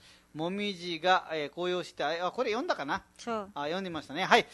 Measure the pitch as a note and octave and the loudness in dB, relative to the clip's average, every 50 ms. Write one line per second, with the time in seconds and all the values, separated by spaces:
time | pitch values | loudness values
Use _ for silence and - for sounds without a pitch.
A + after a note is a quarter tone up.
0 | - - - - _ _ - D3+ D#3+ F3 F#3+ G3+ G#3 G#3 G3 E3+ F3 F3+ E3+ D#3+ | -20 -20 -20 -20 _ _ -8 -4 -4 -4 -2 -2 -4 -4 -4 -6 -6 -6 -6 0
1 | E3 F3+ F#3 F3 - - D#3+ D#3 D3 C#3 - E3+ F3+ F3+ F3+ F3+ E3 - - - | 4 4 4 4 4 0 -4 -4 -4 -4 -4 -4 -2 0 0 -2 -4 -6 -6 -2
2 | D#3 C#3+ E3 E3+ F3+ F3 - A#3 C4 A#3 G#3 A#3+ D#4+ F4+ D4 - C#3+ C#3+ F3+ F#3+ | -2 0 0 0 -2 -2 -2 -2 -2 0 0 -2 0 -2 -2 -2 0 -4 -4 -4
3 | - _ _ - - A#3+ A3+ G#3+ G3 F#3+ - C#3+ D3 D3+ E3+ F#3+ G3 F3+ E3 D3+ | -4 _ _ -12 -8 -6 -4 -4 -6 -8 -8 -6 -4 -4 -4 -4 -4 -4 -6 -8
4 | - - B3+ E3+ F#3+ D#3 G#3+ A#3 - - | -8 -6 -4 -2 6 8 8 8 6 4